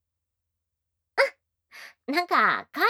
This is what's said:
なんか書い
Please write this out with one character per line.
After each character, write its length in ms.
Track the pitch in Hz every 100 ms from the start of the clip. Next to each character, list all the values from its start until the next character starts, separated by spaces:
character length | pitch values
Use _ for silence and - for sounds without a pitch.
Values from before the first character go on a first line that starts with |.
| _ _ _ _ _ _ _ _ _ _ _ - 539 - _ _ _ - - _ -
な 160 | 311
ん 40 | 349
か 400 | 294 214 - -
書 60 |
い 20 | -